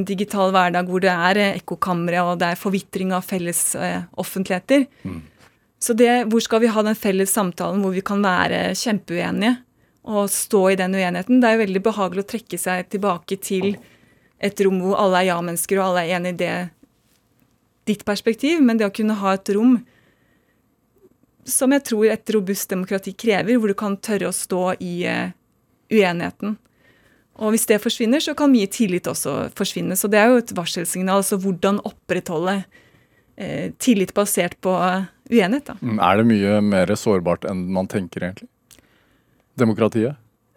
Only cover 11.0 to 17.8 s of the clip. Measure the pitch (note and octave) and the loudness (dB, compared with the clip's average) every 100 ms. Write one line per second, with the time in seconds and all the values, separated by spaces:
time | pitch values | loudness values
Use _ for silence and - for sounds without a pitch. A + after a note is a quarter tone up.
11 | F3+ F3 F#3 B3+ A#3+ A3+ G#3 F#3+ A3 G#3+ | -2 -2 2 4 4 2 0 0 -2 0
12 | F#3 F3+ G3 A3+ - F3 F#3 F3+ F3+ G3+ | -2 -4 -6 -8 -8 -8 -4 -4 -4 -4
13 | G3+ F3 - F#3+ - F#3+ G3 G3+ - _ | -2 -4 -6 -10 -4 -2 -2 -4 -12 _
14 | _ _ _ _ G3+ G3 F#3+ F#3+ F#3 G3 | _ _ _ _ -6 2 2 2 0 2
15 | G3+ F3+ F#3 F3 F3 E3+ - G3 F#3+ F3+ | 4 4 2 0 -4 -6 -2 0 2 0
16 | E3 F3+ F3+ F3 E3+ F3 F3+ _ _ _ | 0 -2 -4 -4 -4 -4 -6 _ _ _
17 | _ _ _ _ _ _ _ _ | _ _ _ _ _ _ _ _